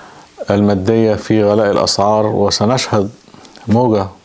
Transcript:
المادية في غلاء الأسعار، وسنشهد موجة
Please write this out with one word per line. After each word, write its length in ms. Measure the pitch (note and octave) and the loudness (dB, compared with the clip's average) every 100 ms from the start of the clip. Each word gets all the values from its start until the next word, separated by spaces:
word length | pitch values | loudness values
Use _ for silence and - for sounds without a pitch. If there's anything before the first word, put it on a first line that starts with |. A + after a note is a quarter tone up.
| - - - - - | -20 -20 -20 -10 -2
المادية 640 | G2+ G#2 G2 F#2+ A2+ A2 | 0 2 0 0 2 0
في 300 | G#2 - A2 | -2 0 0
غلاء 260 | G#2 G#2 G#2 | 2 2 2
الأسعار، 560 | F#2+ F2 - G2+ G#2+ G#2+ | 0 0 0 0 0 0
وسنشهد 840 | G2 G2+ - G#2+ C3 - A2+ G2+ - - - - - - | 0 -2 0 -2 -2 -2 -2 -4 -8 -20 -20 -20 -14 -2
موجة 380 | A2 B2 G#2+ F#2+ - | 0 2 0 -4 -8